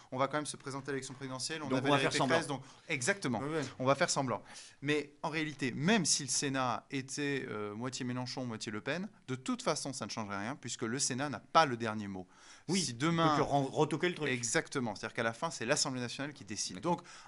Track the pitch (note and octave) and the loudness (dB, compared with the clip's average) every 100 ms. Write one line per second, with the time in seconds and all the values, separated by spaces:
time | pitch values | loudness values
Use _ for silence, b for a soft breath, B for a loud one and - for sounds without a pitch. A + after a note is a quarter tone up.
0 | B B2+ C3+ D3+ C#3+ B2+ C#3 C3+ C3+ C3+ | B 0 0 0 -4 -8 -8 -8 -4 -4
1 | C3 B2+ C3+ C3 - D#3+ C#3+ C3 C3+ C#3 | -6 -8 -8 -6 -6 -4 0 2 4 4
2 | C#3+ D3 C3+ E3 D3 C3+ B B - D3+ | 4 2 4 4 2 -4 B B -6 0
3 | B2+ G3 D3 A2 C#3+ D#3 B2+ - C3 C#3 | 0 2 0 0 0 -2 -4 0 2 4
4 | F3 D3+ C3 G2+ B B B B C#3 D3+ | 4 2 0 -2 B B B B 0 0
5 | C#3 - D3 D#3 D#3 C#3+ C3 A#2+ D#3+ A3+ | 0 -6 -4 -2 -2 -2 -2 2 4 4
6 | D3 - C3+ - C#3+ C3+ B2+ A2 - C#3 | 4 2 2 0 2 2 0 0 -4 -6
7 | C3 - C#3+ C#3 B2+ A2 G#2 G#2 C3 - | -4 -2 0 0 -2 -4 -4 -4 -4 -4
8 | B2 B2+ B2+ C3+ B2 A2 A#2 G#2+ C3+ E3 | -4 -2 -4 -4 -4 -4 -4 -4 -2 -4
9 | G3+ b - B2+ C3 B3 F#3 D3+ C#3+ - | -4 b -8 -6 -4 -2 0 -2 -2 -6
10 | G#2+ - G2+ G2 G#2+ C#3 A#2+ - A2+ C3 | -6 -4 -4 -4 -4 -6 -8 -4 -2 0
11 | - B2+ D3 G#2+ - E3 D#3 A#2+ A2+ G#2+ | 0 0 -2 -6 4 6 6 4 -2 -2
12 | G2+ F#2+ F2+ B B B B F#3+ C#3+ A#2 | -4 -8 -10 B B B B 0 0 0
13 | D#3+ E3 D#3+ D3+ C3+ C#3+ C3+ A#2 D3+ D#3 | 2 6 6 6 4 2 2 2 2 2
14 | F3+ D3+ C#3+ B2 A#2+ E3 - C#3 A#2 F#2+ | 0 0 0 0 0 0 0 -2 -2 -2
15 | A2 - A2+ A2+ E3 - A#2 D3+ D3 B2+ | -4 0 0 0 -4 -2 0 2 2 -2
16 | A#2+ - C#3+ - G#2+ G#2 - F#2+ D#3+ F3 | -4 -4 -8 -8 -8 -6 -6 -2 -2 -2
17 | - B | -4 B